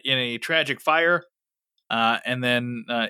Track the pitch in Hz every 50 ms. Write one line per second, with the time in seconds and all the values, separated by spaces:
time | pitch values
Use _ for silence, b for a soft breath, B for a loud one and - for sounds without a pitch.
0 | - 135 135 131 127 120 117 113 - - 160 160 147 139 131 - - 156 156 165
1 | 165 170 175 160 - _ _ _ _ _ _ _ _ _ _ _ _ - 113 113
2 | 117 113 117 - - 120 127 127 123 123 123 120 123 120 120 117 110 - 123 117
3 | 110